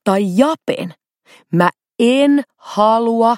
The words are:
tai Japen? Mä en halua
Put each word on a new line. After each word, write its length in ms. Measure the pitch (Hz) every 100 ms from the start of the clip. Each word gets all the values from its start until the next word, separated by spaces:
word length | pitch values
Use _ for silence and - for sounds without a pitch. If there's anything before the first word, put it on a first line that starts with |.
tai 200 | - 196 202 180
Japen? 560 | 277 320 - - 175 - _ _ _ - _
Mä 160 | 165 175 - _ -
en 440 | 233 262 285 285 - _
halua 760 | - - 214 226 233 226 226